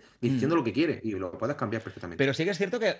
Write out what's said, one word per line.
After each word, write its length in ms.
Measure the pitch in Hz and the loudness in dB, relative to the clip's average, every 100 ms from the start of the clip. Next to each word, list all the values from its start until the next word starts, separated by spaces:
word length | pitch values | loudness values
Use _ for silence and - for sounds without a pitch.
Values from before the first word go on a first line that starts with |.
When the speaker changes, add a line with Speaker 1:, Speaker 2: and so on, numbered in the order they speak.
| - - | -12 -2
Speaker 1:
diciendo 360 | 123 131 135 165 | 2 4 4 4
Speaker 2:
Mm. 40 | |
Speaker 1:
lo 40 | |
que 100 | 117 | 2
quiere, 260 | 107 160 131 | 2 2 0
y 80 | 113 | -2
lo 200 | 98 92 | -4 -4
puedes 240 | 85 110 113 | -4 -4 -2
cambiar 260 | 120 113 | -2 -2
perfectamente. 360 | 113 - 87 82 | -6 -10 -8 0
Speaker 2:
Pero 160 | 139 | 0
sí 100 | 135 165 | 2 0
que 60 | |
es 60 | 156 | 0
cierto 220 | 196 247 | -2 0
que, 180 | 214 - | 0 -2